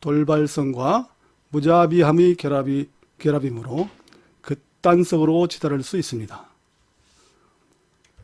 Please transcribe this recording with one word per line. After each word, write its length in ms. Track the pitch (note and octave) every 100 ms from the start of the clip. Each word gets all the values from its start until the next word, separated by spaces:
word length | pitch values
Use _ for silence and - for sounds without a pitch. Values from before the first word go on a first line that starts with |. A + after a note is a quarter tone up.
돌발성과 1080 | D3+ D3 D3 D3+ D3 - C#3 B2 C3 G#3+ B3 _ _ _ _
무자비함의 840 | D3 D3 E3+ E3+ F3 D3+ E3 F3+ F3
결합이, 540 | C#3+ C#3 C3+ C#3 D3 _ _ _
결합이므로 720 | D3+ C#3+ C3+ A#2 A2+ C3+ G3 - _ _ _ _
극단적으로 1040 | - E3+ _ _ F3 F3 F3 E3 D#3 E3 E3+
치달을 360 | - D3+ C#3
수 140 | B2+ F#3+
있습니다. 520 | - A#2+ G#2+ - - _ _ _ _ _ _ _ _ _ _ _ _ _ _ _ _ _